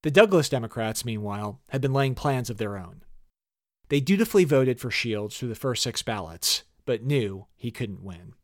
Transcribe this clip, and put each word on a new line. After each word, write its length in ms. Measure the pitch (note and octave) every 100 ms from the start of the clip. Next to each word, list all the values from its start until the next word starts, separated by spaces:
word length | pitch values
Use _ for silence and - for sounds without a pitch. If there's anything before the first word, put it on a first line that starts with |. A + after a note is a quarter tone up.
The 80 | D#3
Douglas 380 | D3+ A3 F#3 C#3+
Democrats, 560 | C3 A2+ - A2 A2+
meanwhile, 560 | A#2 A2 G#2 G2+ G#2 F#2+ -
had 120 | C3+
been 120 | C3
laying 220 | C3+ C3+
plans 340 | B2+ D3 C3 A#2+
of 80 | A2
their 200 | G#2+ G2
own. 260 | F2 - - - _ _ _ _ _ _ _
They 120 | C#3+
dutifully 420 | C3+ G3 A3 G3+
voted 380 | D#3+ C#3+ C3 A#2+
for 100 | B2
Shields 460 | - A#2 G#2 G#2 -
through 120 | B2
the 60 |
first 260 | G#2+ C3+ A#2
six 200 | B2 -
ballots, 640 | - G#2+ E2 E2 - - _ _
but 160 | - A#2
knew 460 | C3 C#3+ G#2 F#2+ -
he 160 | _ A#2+
couldn't 320 | - A2+ F#2
win. 300 | F#2+ E2+ E2 -